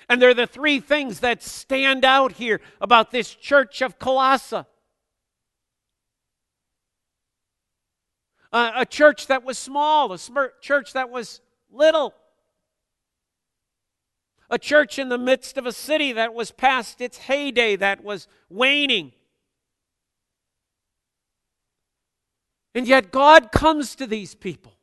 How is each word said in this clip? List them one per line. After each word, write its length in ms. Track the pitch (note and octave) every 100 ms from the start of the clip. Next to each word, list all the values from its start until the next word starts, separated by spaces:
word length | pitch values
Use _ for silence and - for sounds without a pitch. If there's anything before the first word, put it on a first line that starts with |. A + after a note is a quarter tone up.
| -
And 140 | B3
they're 100 | B3
the 140 | A#3+ A#3
three 320 | A#3+ D4 C#4
things 400 | - D4 C4+ F#3
that 220 | B3 A3+
stand 640 | - - - C4+ C4+ C4+
out 260 | C4 C4+ C4
here 300 | F3+ A#3 G3 - -
about 300 | G3+ A#3 A3
this 240 | B3 G#3+
church 480 | - - C#4+ B3 -
of 160 | C4 -
Colossae. 640 | B3+ C4 C4 C4+ - G#3 C#3+ _ _ _ _ _ _ _ _ _ _ _ _ _ _ _ _ _ _ _ _ _ _ _ _ _ _ _ _ _ _ _ _ _ _ _ _ _ _
A, 200 | A3+ A#3 A3+
a 100 | B3
church 400 | - D4+ - -
that 160 | C4
was 160 | B3+ B3+
small, 540 | - C#4+ D4+ D4+ B3
a 60 | F3+
smer-, 340 | - B3+ C4 _
church 320 | - C#4 -
that 180 | C4 B3+
was 300 | B3 A3 - _ _ _
little. 460 | A3 D#4 D#4+ B3+ - _ _ _ _ _ _ _ _ _ _ _ _ _ _ _ _ _ _ _ _ _ _ -
A 80 | A#3+
church 440 | - D4 C#4+ -
in 80 | C4
the 100 | B3
midst 400 | B3 C4 - C4+
of 80 | B3
a 60 |
city 400 | - - D#4 C#4+
that 200 | A3+ A3+
was 200 | A#3 A3+
past 480 | - C4 B3+ A3 -
its 180 | B3 -
heyday, 560 | - C#4+ C#4+ A#3 A3+
that 300 | G3 G3 G3
was 240 | G3+ G3+ - _ _
waning. 600 | F#3 B3+ D4 C#4+ A3 C#3 _ _ _ _ _ _ _ _ _ _ _ _ _ _ _ _ _ _ _ _ _ _ _ _ _ _ _ _ _ _ _ _ _ _ _ _
And 140 | A#3 B3
yet 240 | C4 -
God 400 | C4 C#4+ D#4+ A#3
comes 460 | - D4+ D4+ C4 -
to 100 | B3+
these 300 | G#3+ F#3+ -
people. 400 | G3 D3 A2 _